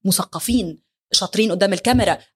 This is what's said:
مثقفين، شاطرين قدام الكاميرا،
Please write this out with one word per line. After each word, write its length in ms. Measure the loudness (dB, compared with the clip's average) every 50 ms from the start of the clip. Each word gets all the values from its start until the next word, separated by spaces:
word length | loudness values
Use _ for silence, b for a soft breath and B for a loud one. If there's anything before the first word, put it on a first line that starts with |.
| -2
مثقفين، 760 | -2 -2 -2 -2 -6 -8 -8 -4 0 0 0 0 -2 -6 -12 _ _ _ _ _ _ -2
شاطرين 380 | -2 -2 0 0 0 0 2
قدام 220 | 2 0 0 0 0
الكاميرا، 460 | -2 0 2 2 2 2 2 0 -2 b b b